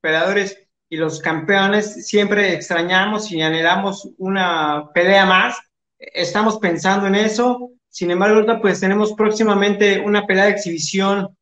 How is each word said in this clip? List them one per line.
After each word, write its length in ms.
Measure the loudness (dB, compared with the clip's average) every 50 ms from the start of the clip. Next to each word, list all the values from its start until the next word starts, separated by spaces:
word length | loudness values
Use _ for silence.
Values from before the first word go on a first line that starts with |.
peleadores 580 | -4 -2 0 0 0 0 0 0 -2 -4 -6 -14 _ _ _ _ _ -10
y 80 | -6
los 240 | -4 -4 -4 -4 -4
campeones 840 | -4 -4 -4 -2 -2 0 2 2 2 2 2 0 -2 -2 -6 -12 -6
siempre 480 | -2 0 0 0 2 0 0 0 0
extrañamos 800 | -2 -4 -4 -4 -4 -2 -2 0 0 0 0 0 -2 -4 -6 -6
y 120 | -4 -2
anhelamos 640 | -2 0 0 0 2 2 2 0 0 -4 -6 -8 -12 -16 -14 -8
una 720 | -6 -4 -2 0 0 0 -2 -2 -2 -2 -4 -4 -6 -4
pelea 320 | -2 0 2 4 4 4 4
más, 320 | 4 4 2 2 0 -4 -8 -14 _ _ _ _ _ _ _
estamos 600 | -20 -10 -6 -6 -4 -2 -2 0 0 0 0 -2
pensando 480 | -2 -2 -2 0 0 0 0 0 0
en 80 | 0 2
eso. 560 | 2 0 0 0 0 0 0 0 -2 -6 -14 -18 _ _ _
Sin 220 | -10 -6 -4 -2
embargo, 240 | 0 2 2 4 4
ahorita, 260 | 4 4 2 2 0
pues, 200 | 0 0 0 0
tenemos 320 | 0 0 2 2 0 0
próximamente 880 | 0 0 0 0 2 2 2 2 2 2 2 2 2 2 2 2 2 2
una 260 | 0 0 0 0 0
pelea 200 | 0 2 2 4
de 40 | 2
exhibición 840 | 2 0 -4 -6 -6 -6 -6 -4 -2 0 0 0 0 -2 -4 -6 -10 _